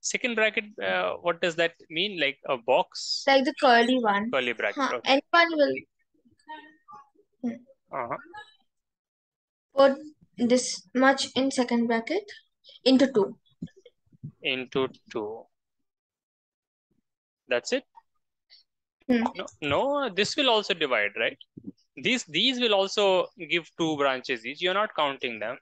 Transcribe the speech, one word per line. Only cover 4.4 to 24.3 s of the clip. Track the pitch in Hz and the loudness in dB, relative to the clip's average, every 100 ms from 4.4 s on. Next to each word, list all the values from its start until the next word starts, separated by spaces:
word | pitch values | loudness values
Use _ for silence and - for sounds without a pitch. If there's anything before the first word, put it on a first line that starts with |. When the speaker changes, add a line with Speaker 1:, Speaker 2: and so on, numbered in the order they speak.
| 123 | -2
Speaker 1:
bracket, | 117 - 170 | -2 -4 -2
Speaker 2:
Huh, | 269 123 | -4 -4
Speaker 1:
okay. | - | 0
Speaker 2:
anyone | 269 _ 339 339 320 | 0 _ 2 2 2
will. | 277 269 - _ _ _ _ _ - 311 311 311 _ - - _ _ _ | 2 0 -10 _ _ _ _ _ -20 -20 -20 _ _ -20 -20 _ _ _
Hmm. | 247 226 _ _ _ 143 | -8 -8 _ _ _ -8
Speaker 1:
Uh-huh. | 120 139 - 349 932 _ _ _ _ _ _ _ _ _ _ _ _ | -6 -8 -10 -20 -20 _ _ _ _ _ _ _ _ _ _ _ _
Speaker 2:
But | - 277 269 - _ _ - | 4 4 4 -10 _ _ -4
this | 233 247 - - _ | 2 2 2 -10 _
much | 254 262 269 - - | 2 4 2 -2 -2
in | 269 | -2
second | 269 247 233 233 | 0 0 0 0
bracket | 226 226 349 - - _ _ _ - | -2 -2 -6 -6 -20 _ _ _ -2
into | 247 262 262 | 4 6 6
two. | 220 196 - _ _ - _ - _ _ _ 151 _ | 4 0 -4 _ _ -18 _ -20 _ _ _ -18 _
Speaker 1:
Into | 151 131 127 139 131 - _ | -6 -6 -4 -2 -2 -6 _
two. | 117 107 113 - _ _ _ _ _ _ _ _ _ _ _ _ _ _ _ _ _ _ _ _ | -8 -8 -10 -16 _ _ _ _ _ _ _ _ _ _ _ _ _ _ _ _ _ _ _ _
That's | 120 - | -4 -2
it? | 254 - - _ _ _ _ _ - _ _ _ _ - | -6 -6 -20 _ _ _ _ _ -20 _ _ _ _ 0
Speaker 2:
Hmm. | 240 226 - | 0 0 -4
Speaker 1:
No, | 196 - | -12 -8
no, | 147 147 254 285 269 | -2 0 0 0 -2
this | 180 208 - | -2 -2 0
will | 269 | 2
also | 220 208 | 2 0
divide, | 180 147 117 104 107 | -2 0 2 0 0
right? | 117 - - - - - _ - | -4 -4 -20 -20 -20 -20 _ -6
These, | 139 240 - | -2 -2 -2
these | 156 240 247 | -2 0 0
will | 240 | 2
also | 202 196 - 202 185 - - 160 | 2 0 2 2 2 0 -8 -4
give | 170 156 - | -4 -4 -4
two | 160 151 | -2 0
branches | 139 131 123 | 0 0 -4